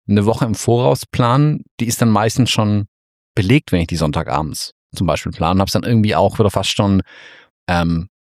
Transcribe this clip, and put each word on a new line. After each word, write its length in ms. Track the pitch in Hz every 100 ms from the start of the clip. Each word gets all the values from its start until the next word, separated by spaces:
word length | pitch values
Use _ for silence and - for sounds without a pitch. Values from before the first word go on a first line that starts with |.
| -
eine 180 | 104 104
Woche 200 | 113 123
im 100 | 101
Voraus 500 | - 120 131 135 -
planen, 580 | - 120 131 151 151 - -
die 60 | 117
ist 140 | -
dann 80 | 117
meistens 400 | 107 110 - 120
schon 380 | - 107 104 104 _ _ _ _ -
belegt, 360 | 92 139 -
wenn 100 | 90
ich 60 | 80
die 80 | 85
Sonntagabends 800 | 78 73 78 69 78 73 - _ _ -
zum 100 | 80
Beispiel 260 | 71 -
plane, 280 | - 82 95
hab's 120 | 95
dann 100 | 101
irgendwie 320 | - 117 104 80
auch 240 | 98 -
wieder 100 | 104
fast 220 | - -
schon, 300 | - 208 196 - - - - _ _ -
ähm, 400 | 87 85 82 87 _